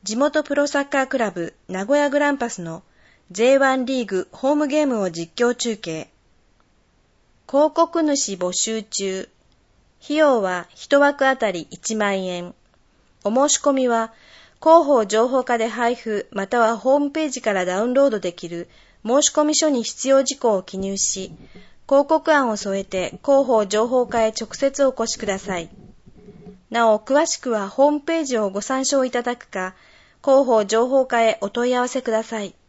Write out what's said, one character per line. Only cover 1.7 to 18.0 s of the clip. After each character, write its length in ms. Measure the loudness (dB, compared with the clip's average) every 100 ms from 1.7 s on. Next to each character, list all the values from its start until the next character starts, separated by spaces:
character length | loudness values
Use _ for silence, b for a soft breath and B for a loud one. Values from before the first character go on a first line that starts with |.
| -8 0
古 140 | 2
屋 100 | 2
グ 80 | 2
ラ 140 | 0
ン 60 | 0
パ 120 | -6
ス 120 | -8
の 180 | -10 -12 _ b b b b
ジ 140 | 0
ェ 80 | 4
イ 40 | 4
ワ 160 | 4 0
ン 100 | -2
リ 180 | -4
ー 40 | -2
グ 200 | -4 -6
ホ 220 | -4 0
ー 20 | 0
ム 120 | 0
ゲ 160 | 0
ー 40 | 0
ム 140 | 0
を 100 | -4
実 320 | -6 -12 -2
況 100 | -2
中 240 | 0 -6 -6
継。 320 | -8 -10 -10 _ _ _ _ _ _ _ _ _ _ _ _ _ -2
広 280 | 2 2 2
告 260 | 0 2
主 320 | 0 0 -4
募 180 | -4 -4
集 280 | -4 -4 -6
中。 480 | -8 -8 -6 -8 -12 _ _ _ _ _ _ _
費 140 | -6 2
用 240 | 4 4
は 260 | 0 -4 -10
一 260 | -20 0 4
枠 280 | 4 4 0
あ 100 | 2
た 140 | -2
り 160 | -4 -10
一 260 | -12 -6 -2
万 300 | 0 -2 -4
円。 300 | -8 -10 -16 _ _ _ _ _ _
お 60 | -2
申 240 | 0 2
し 60 | 2
込 140 | 0
み 140 | 0 0
は、 260 | 0 -2 b b b b b
広 280 | 6 6 6
報 180 | 2 2
情 220 | 0 2
報 160 | 0
課 160 | 0 -2
で 80 | -2
配 280 | -2 -2 -2
布、 320 | -4 -6 -6
ま 160 | -8 -2
た 120 | 2
は 180 | 2 2
ホ 180 | 2 2
ー 40 |
ム 120 | 2
ペ 140 | -2 -4
ー 40 |
ジ 120 | -4
か 100 | -2
ら 120 | -2 -2
ダ 180 | -2
ウ 40 | 0
ン 60 |
ロ 140 | 2